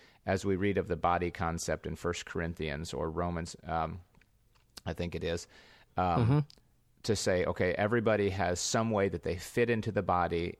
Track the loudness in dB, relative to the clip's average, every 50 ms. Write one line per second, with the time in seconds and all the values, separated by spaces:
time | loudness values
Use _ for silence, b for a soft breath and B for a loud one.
0 | b b b b -2 -2 0 0 2 0 2 2 2 2 2 0 0 0 -2 0
1 | 2 2 2 2 0 -2 -2 -2 -2 -2 -2 -2 -2 -2 -2 -2 -4 -6 -6 -4
2 | -4 -4 -4 -4 -8 -8 -4 -4 -4 -4 -4 -4 -4 -4 -4 -6 -6 -6 -6 -4
3 | -4 -4 -2 -2 -2 -2 -2 -4 -6 -8 -10 -12 -6 -4 -2 -2 -2 -4 -6 -10
4 | -16 _ _ _ _ _ _ _ _ _ _ _ _ _ _ -10 -8 -6 -4 -4
5 | -4 -4 -4 -4 -4 -4 -4 -4 -6 b b b b b b b b _ _ 0
6 | 2 2 4 4 4 4 4 2 2 -2 -8 _ _ _ _ _ _ _ _ _
7 | -2 0 0 2 2 2 2 2 2 0 0 0 0 0 2 2 2 2 2 2
8 | 2 4 4 4 2 2 2 0 0 0 0 0 -2 0 0 0 0 2 2 2
9 | 2 2 0 -2 -4 -4 -4 -4 -8 -4 0 2 2 2 2 0 0 0 0 0
10 | 2 2 4 4 4 2 2 0 0 -2 -4